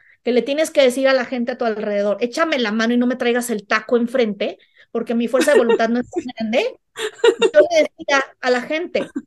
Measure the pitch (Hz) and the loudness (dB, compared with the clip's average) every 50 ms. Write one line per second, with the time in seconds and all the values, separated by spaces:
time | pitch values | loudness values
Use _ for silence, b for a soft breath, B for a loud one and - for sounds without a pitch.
0 | b b b b _ 240 247 247 226 254 277 302 311 311 - 294 269 254 247 269 | b b b b _ 0 0 0 0 0 -2 -2 -2 0 2 2 4 4 2 2
1 | 269 269 269 262 240 247 269 247 233 247 247 240 247 226 214 208 208 214 208 202 | 2 2 2 2 0 -4 -6 -6 -4 -6 -6 -4 -4 -4 -4 -4 -4 -4 -2 -2
2 | 202 208 202 202 240 240 240 320 330 330 311 269 240 214 208 226 226 226 240 247 | 0 -2 -2 -2 -4 -6 -2 -2 -2 0 0 -2 -2 -2 0 0 0 0 2 0
3 | 247 247 262 254 254 240 233 247 240 - 226 208 202 - 233 214 - - 247 233 | 0 0 -2 -2 -2 -2 -2 -2 -2 -4 -6 -6 -4 -2 -2 -2 0 0 0 0
4 | 233 233 - 254 240 214 202 202 208 262 370 b b b b b b b - 240 | 0 0 0 0 0 0 -2 -4 -4 -6 -6 b b b b b b b -8 -6
5 | 233 233 240 233 240 220 - 262 - 294 294 - 240 233 226 226 226 226 233 247 | -6 -4 -2 -2 -2 0 0 0 2 4 4 4 4 4 2 2 2 0 0 -2
6 | 247 - - 349 - 247 - - 226 220 220 - 440 508 - - _ _ _ - | -4 -4 -8 -8 -8 -8 -8 -8 -6 -2 0 0 -2 -2 -6 -10 _ _ _ -10
7 | 453 427 - - - 466 466 - - - - 605 - 698 698 640 - - - - | -10 -10 -4 2 2 2 4 4 0 4 4 4 4 6 4 2 2 2 -2 -8
8 | 330 - 285 269 269 - - _ - 254 247 247 247 - 302 311 359 - - - | -2 0 0 0 0 -2 -8 _ -2 0 0 0 -2 -4 -6 -6 -6 -4 -4 -4
9 | - - - 285 - | -6 -4 -8 -12 -12